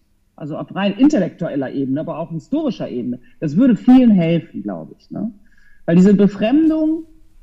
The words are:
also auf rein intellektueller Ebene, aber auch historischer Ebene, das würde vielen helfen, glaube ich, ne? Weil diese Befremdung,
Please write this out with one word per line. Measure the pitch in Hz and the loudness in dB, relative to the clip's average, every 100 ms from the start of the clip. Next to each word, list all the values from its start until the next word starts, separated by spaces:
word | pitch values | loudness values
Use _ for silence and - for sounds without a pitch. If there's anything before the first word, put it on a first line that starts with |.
| _ _ _ - | _ _ _ -16
also | 151 147 | -12 -12
auf | - | -10
rein | 165 202 - | -6 -4 2
intellektueller | 277 277 170 - 165 139 127 | 2 2 -2 -4 -8 -6 -6
Ebene, | 139 131 135 | -6 -4 -4
aber | 160 147 | -6 -8
auch | 165 | -10
historischer | 160 - 294 311 - 139 | -12 -6 -4 -4 -6 -8
Ebene, | 123 123 123 - _ | -8 -8 -10 -14 _
das | 160 151 | -4 0
würde | 269 220 | 2 2
vielen | - 254 247 | 6 6 6
helfen, | 196 165 170 - - | 4 2 0 -4 -10
glaube | 104 90 - - | -10 -10 -14 -20
ich, | _ | _
ne? | 160 214 - _ _ - - - | -10 -10 -12 _ _ -20 -12 0
Weil | 175 | 4
diese | 190 | 4
Befremdung, | 196 202 - 214 285 320 320 311 320 - _ _ _ | 4 2 0 0 2 2 0 -2 -4 -8 _ _ _